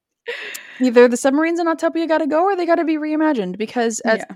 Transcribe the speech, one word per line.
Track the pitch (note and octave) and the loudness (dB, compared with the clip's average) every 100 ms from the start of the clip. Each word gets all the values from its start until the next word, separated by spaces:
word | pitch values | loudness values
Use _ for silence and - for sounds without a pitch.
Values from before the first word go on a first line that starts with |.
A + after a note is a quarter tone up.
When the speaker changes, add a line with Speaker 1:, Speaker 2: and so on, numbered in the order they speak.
| _ _ - - - - - - | _ _ -14 -12 -12 -16 -14 -2
Speaker 1:
either | B3+ A#3+ B3 | 2 6 6
the | A#3+ | 6
submarines | C#4 C4+ D#4+ E4+ | 0 2 0 0
and | E4+ | -2
Autopia | E4 E4 D#4+ E4 | -2 -2 -2 0
gotta | D#4 D#4+ | 0 0
go, | D4+ | 0
or | F#4+ G4 | 0 0
they | E4+ | 0
gotta | E4+ | 0
be | D#4+ D#4 | 0 -2
reimagined, | D4+ D4+ D#4 C4+ F#3 F#3 | -2 0 0 0 -2 -6
because | A3 - A#3 A3 | -6 -2 -2 -2
at, | A#3 A3 | -2 -2
Speaker 2:
Yeah. | - | -2